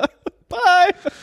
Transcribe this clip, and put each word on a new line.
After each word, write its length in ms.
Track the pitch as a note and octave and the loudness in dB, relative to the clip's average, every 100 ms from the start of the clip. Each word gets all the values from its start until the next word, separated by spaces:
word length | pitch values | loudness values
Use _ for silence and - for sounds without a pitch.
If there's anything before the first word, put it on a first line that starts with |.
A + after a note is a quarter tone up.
| C#4+ _ | -4 _
<laughs> 240 | - - - | -16 -16 -14
Bye." 460 | A4+ A4+ F4+ F#4 G4 D4+ - | -2 2 4 2 -2 -8 -10